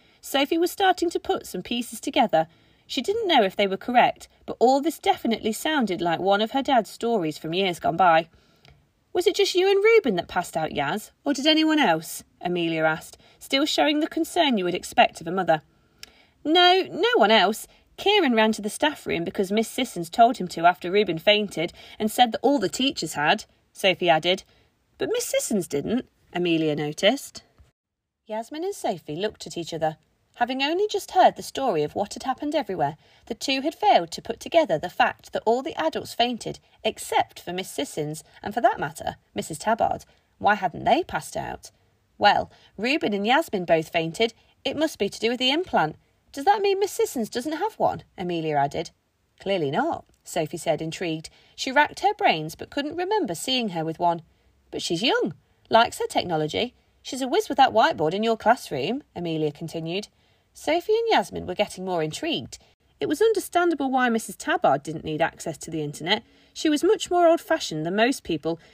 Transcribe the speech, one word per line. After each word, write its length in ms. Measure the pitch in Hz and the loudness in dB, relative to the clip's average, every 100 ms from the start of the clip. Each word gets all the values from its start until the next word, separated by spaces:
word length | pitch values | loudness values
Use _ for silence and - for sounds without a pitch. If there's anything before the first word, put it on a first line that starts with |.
| _ _ | _ _
Sophie 380 | - 269 285 330 | -4 -2 0 0
was 140 | 349 | 0
starting 360 | - 381 359 349 | 2 2 2 0
to 100 | 349 | -2
put 260 | - 381 - | -4 -4 -6
some 160 | 185 | -10
pieces 380 | - 240 226 226 | -6 -6 -6 -10
together. 480 | 294 285 220 160 160 _ _ _ - | -4 0 2 2 0 _ _ _ -10
She 120 | - | -6
didn't 260 | 247 440 392 | -4 -2 2
know 140 | 277 | 4
if 120 | 190 | 2
they 120 | - 202 | 2 -2
were 100 | 190 | -2
correct, 520 | - 240 175 - - _ - | 0 4 4 2 -14 _ -12
but 100 | - | 2
all 220 | 233 277 | 4 4
this 180 | 302 - | 2 -2
definitely 540 | 392 381 247 214 220 | 0 0 0 -2 -2
sounded 480 | 220 311 302 208 170 | -4 -2 0 0 0
like 200 | 170 160 | -2 0
one 200 | 190 202 | 2 2
of 120 | 226 | 2
her 100 | 269 | -2
dad's 260 | 269 247 185 | 2 2 2
stories 480 | - 233 226 156 - | -2 -2 0 -2 -4
from 160 | 160 | -4
years 260 | 175 190 170 | -2 -2 -2
gone 200 | 170 165 | -2 4
by. 300 | 180 165 165 _ _ _ _ _ _ _ _ | 6 4 2 _ _ _ _ _ _ _ _
"Was 140 | 359 415 | 0 2
it 100 | 339 | 2
just 180 | 370 | 2
you 160 | 359 381 | 2 2
and 140 | 392 | 4
Reuben 320 | 427 453 269 175 | 6 6 4 0
that 100 | - | -2
passed 300 | 185 175 165 | -4 -4 -4
out, 140 | 156 | -4
Yaz, 400 | 151 139 208 - _ | -2 -2 -4 -8 _
or 120 | 285 | -4
did 120 | 277 294 | 0 2
anyone 320 | 311 311 311 | 4 4 4
else?" 460 | 220 165 165 - - _ | 4 2 -2 -14 -16 _
Amelia 440 | 180 175 165 160 | -4 -2 -2 0
asked, 340 | 160 160 - - _ _ | 0 0 -6 -20 _ _
still 280 | - 269 302 | -2 0 2
showing 340 | - 294 302 | 2 2 2
the 60 | 320 | 0
concern 500 | 320 330 359 294 214 | -2 -2 0 2 2
you 80 | |
would 100 | 175 | 0
expect 460 | 175 - - - - | -4 -2 2 2 2
of 60 | 165 | -6
a 40 | |
mother. 300 | 190 175 160 - _ _ _ - _ _ _ | -2 2 0 -2 _ _ _ -20 _ _ _
"No, 460 | 294 359 359 370 - | 0 4 6 4 0
no 220 | 285 453 466 | -2 2 4
one 140 | 208 | 6
else. 360 | 220 185 220 - _ _ - | 6 4 0 -8 _ _ -4
Kieran 360 | 392 415 285 | 2 4 4
ran 180 | 220 220 | 4 2
to 100 | 214 | 0
the 80 | 202 | -6
staff 360 | - 302 285 - | -2 -2 -2 -4
room 160 | 165 | -4
because 300 | 170 - 190 | -4 -4 0
Miss 160 | 214 220 | 0 -2
Sissons 400 | - 254 180 165 | -4 -6 -6 -2
told 300 | - 233 254 | 4 4 4
him 100 | 185 | -6
to 160 | 165 | 2
after 260 | 170 175 175 | 2 2 0
Reuben 280 | 202 190 160 | 0 0 0
fainted 560 | 208 208 208 - - - - - | 2 2 2 -4 -6 -8 -18 -6
and 120 | 214 | -2
said 220 | - 240 | 2 2
that 80 | - | 2
all 180 | 262 285 | 0 2
the 120 | 185 | 0
teachers 420 | - 269 - 160 | -2 -4 -4 -6
had," 320 | - 151 208 - _ _ | 0 2 0 -2 _ _
Sophie 380 | - 190 170 175 | -2 0 2 4
added. 360 | 160 175 190 - _ _ _ _ - | 4 2 -2 -4 _ _ _ _ -6
"But 140 | - | -2
Miss 140 | 480 - | -2 -2
Sissons 420 | 539 - 208 165 | -4 -2 -2 -2
didn't," 400 | 143 170 240 - _ _ | -4 -2 -4 -4 _ _
Amelia 420 | 175 175 160 156 | -4 0 2 0
noticed. 680 | 151 147 151 196 277 - - - _ _ _ _ _ _ _ | -2 -4 0 2 2 -4 -18 -20 _ _ _ _ _ _ _
Yasmin 400 | - 214 233 302 | -12 -10 -8 -8
and 100 | 370 | -6
Sophie 400 | 403 302 170 - | -4 -4 -6 -8
looked 320 | 151 208 - - | -6 -6 -6 -12
at 120 | 170 | -10
each 160 | 165 | -8
other. 240 | 160 156 156 _ _ _ | -4 -4 -4 _ _ _
Having 280 | - 240 262 | -4 -2 -2
only 240 | 277 349 415 | -2 0 0
just 240 | 403 - | -2 0
heard 240 | 359 247 | 4 4
the 80 | 185 | 4
story 400 | - - 269 165 | -8 -4 0 0
of 140 | 151 - | 0 -2
what 180 | 202 | -6
had 80 | 247 | -6
happened 320 | 262 254 294 | -8 -6 -4
everywhere, 420 | 302 226 175 143 160 _ _ - | -4 -2 -2 -2 -4 _ _ -12
the 80 | |
two 260 | 240 - 269 | -8 -4 -2
had 120 | 285 | -4
failed 380 | - 415 247 165 | 0 4 4 2
to 100 | - | -8
put 160 | - - | -10 -10
together 400 | 262 330 277 156 | 0 2 2 0
the 100 | 180 | -2
fact 440 | - 226 - - | 0 0 -2 -8
that 100 | - | -4
all 200 | 214 240 | 0 0
the 100 | 294 | 0
adults 400 | - 320 208 - | -4 -4 -4 -6
fainted, 460 | - 240 233 156 - _ _ | -2 -2 -2 -8 -12 _ _
except 560 | 220 - - 453 - - | -6 -6 -2 -2 -2 -6
for 120 | - | -10
Miss 160 | 180 190 | -8 -8
Sissons, 540 | - 285 - 151 156 - - | -8 -8 -6 -6 -8 -14 -12
and 140 | 208 | -8
for 60 | 233 | 0
that 180 | 330 - | 0 0
matter, 380 | 151 - - - _ | -6 -8 -10 -10 _
Missus 240 | 202 - 156 | -10 -8 -6
Tabard. 460 | 214 226 - - - _ _ - | -2 0 0 -2 -10 _ _ -2
Why 160 | 190 | 0
hadn't 300 | 208 180 - | 0 -2 -2
they 180 | - 285 | 2 2
passed 340 | 370 165 - - | 0 -6 -8 -10
out? 360 | 62 - - _ _ _ _ - | -10 -12 -16 _ _ _ _ 2
"Well, 340 | 202 175 160 - _ - | 4 4 0 -10 _ -6
Reuben 360 | 240 320 320 | -2 0 0
and 140 | 202 208 | -2 2
Yasmin 380 | 277 - 196 | 2 0 -4
both 240 | 180 165 160 | 2 2 2
fainted. 440 | 170 165 165 233 - _ _ | -2 -2 -2 -2 -4 _ _
It 120 | 277 262 | -6 -2
must 240 | 311 - | -2 -2
be 80 | 202 | -6
to 100 | - | -2
do 120 | 226 | -2
with 100 | 247 | 0
the 100 | 254 | 0
implant. 460 | 302 370 214 156 - _ _ _ | 0 0 0 0 -2 _ _ _
Does 140 | - | -2
that 180 | 294 415 | 2 2
mean 160 | 403 392 | 2 2
Miss 140 | 392 | 0
Sissons 360 | - 440 254 208 | -2 -2 -2 -4
doesn't 260 | 233 302 | -4 -4
have 220 | 311 381 - | -4 -4 0
one?" 280 | 156 160 - - | 0 -2 -10 -8
Amelia 380 | 180 170 156 | -6 -4 -2
added. 380 | 143 143 156 160 _ _ _ _ - | 0 0 -2 -8 _ _ _ _ -10
"Clearly 320 | 190 196 139 | -4 -2 0
not," 320 | 175 320 - - _ | 0 -2 -4 -10 _
Sophie 340 | - 170 156 170 | -8 -6 -4 -4
said, 240 | 170 151 | -2 -2
intrigued. 500 | 160 - 175 160 - _ _ - | -4 -6 -4 -6 -8 _ _ -10
She 160 | 262 | 0
racked 260 | 262 294 - | 2 2 2
her 160 | 381 | 0
brains 400 | 427 381 165 156 | 2 2 2 -2
but 160 | - - | -8 -10
couldn't 240 | 285 294 | -6 -6
remember 400 | 330 370 427 269 | -4 -2 0 -2
seeing 360 | 170 - 254 220 | -4 -4 -2 -2
her 140 | 170 | -4
with 140 | 160 160 | -4 0
one. 240 | 175 170 - _ _ _ _ | 0 0 -6 _ _ _ _
"But 120 | - | -8
she's 200 | - 165 | -4 0
young, 320 | 262 466 294 - _ _ - | 2 2 -2 -6 _ _ 2
likes 300 | 226 233 - | 4 4 0
her 80 | 466 | -4
technology. 680 | - 180 156 156 185 247 - _ _ | -2 -2 -2 -2 -2 -4 -8 _ _
She's 200 | - 254 | -12 -8
a 40 | 262 | -2
whiz 220 | 359 - | 0 0
with 100 | 277 | 4
that 140 | 262 | 4
whiteboard 420 | 208 294 247 156 | 4 2 2 -2
in 80 | 190 | 0
your 140 | 226 220 | 0 2
classroom," 640 | 208 254 - 143 151 269 - 180 | 2 2 0 -4 -4 -4 -8 -8
Amelia 340 | 170 160 151 | -4 -2 -2
continued. 560 | - 165 165 165 190 - _ _ _ _ - | -4 -10 -8 -6 -8 -10 _ _ _ _ -8
Sophie 320 | - 339 381 | -2 0 2
and 160 | 440 453 | 0 2
Yasmin 380 | 320 190 175 170 | 2 2 -4 -6
were 80 | |
getting 300 | 180 202 190 | -4 -4 -4
more 180 | 185 175 | -4 -2
intrigued. 560 | 156 - 330 196 113 - _ _ _ - | -2 -4 -6 -6 -8 -16 _ _ _ -6
It 100 | 392 | -2
was 140 | 302 | 2
understandable 680 | 453 403 - 349 349 302 269 | 2 2 0 0 2 0 0
why 160 | 262 247 | 2 2
Missus 260 | 226 - | 0 -4
Tabard 480 | - 294 359 170 139 | -8 -2 0 2 0
didn't 220 | 160 156 | -2 -10
need 180 | - 151 | -6 -2
access 340 | 160 - 170 151 | -2 -4 -10 -10
to 120 | - | -8
the 140 | 160 | -6
internet. 400 | 147 147 160 220 - _ _ | -6 -6 -2 -4 -4 _ _
She 160 | - 320 | -4 -2
was 140 | 294 | 2
much 300 | 349 440 - | 2 0 0
more 160 | 359 339 | 4 4
old-fashioned 580 | 330 - 330 - 156 160 | 4 0 -4 -4 -6 -4
than 80 | |
most 300 | 202 240 269 | 0 0 0
people 340 | - 160 160 170 - | -4 -4 -4 -6 -10